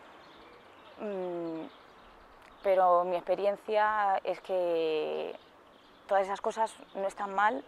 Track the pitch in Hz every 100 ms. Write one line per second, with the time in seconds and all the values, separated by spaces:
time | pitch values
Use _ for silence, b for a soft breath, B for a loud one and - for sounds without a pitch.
0 | - - - - - - - - - -
1 | 214 190 180 175 170 160 - - - -
2 | - - - - - - 202 185 180 175
3 | 180 175 180 180 202 196 - 208 214 214
4 | 202 190 - 175 - 185 175 165 160 156
5 | 156 156 156 - - - - - - -
6 | - 196 190 196 226 220 220 - - -
7 | 196 - 202 196 208 269